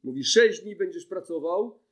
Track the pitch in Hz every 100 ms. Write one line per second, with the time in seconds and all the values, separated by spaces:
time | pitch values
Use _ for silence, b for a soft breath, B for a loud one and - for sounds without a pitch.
0 | 127 131 131 - 233 - 208 202 190 170
1 | - 185 - 165 151 180 233 - _